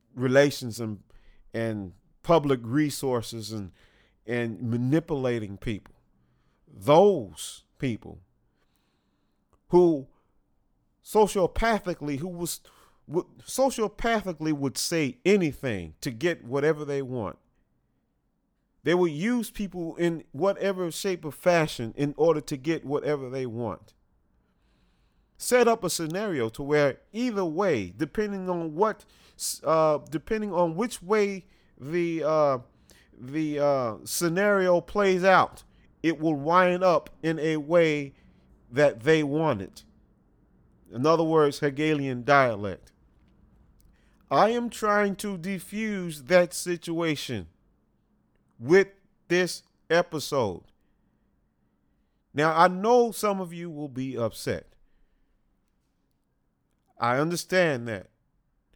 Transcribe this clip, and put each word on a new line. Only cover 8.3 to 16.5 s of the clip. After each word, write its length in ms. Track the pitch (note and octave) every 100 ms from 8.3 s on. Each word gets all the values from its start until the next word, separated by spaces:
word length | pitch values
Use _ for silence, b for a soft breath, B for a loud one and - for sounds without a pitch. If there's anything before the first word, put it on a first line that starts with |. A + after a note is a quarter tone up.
| _ _ _ _ _ _ _ _ _ _ _ _ _ _
who 380 | F3 F3 D3+ C3 _ _ _ _ _ _ _ _ _
sociopathically, 1120 | - G#3 G3+ G3+ E3 - A3+ G#3 F3+ E3+ D3 C#3
who 100 | F3+
was, 320 | E3+ E3+ - b b b b -
would, 200 | D#3+ - -
sociopathically 1120 | - - C4 B3 G#3 - A#3 A3+ F#3+ D#3+ D#3
would 240 | D3 C#3 -
say 400 | - E3+ C#3+ - F3+
anything 680 | G3+ E3 B2 C3+ G2+ E2 -
to 100 | C3+
get 340 | A2+ E3 E3+
whatever 400 | -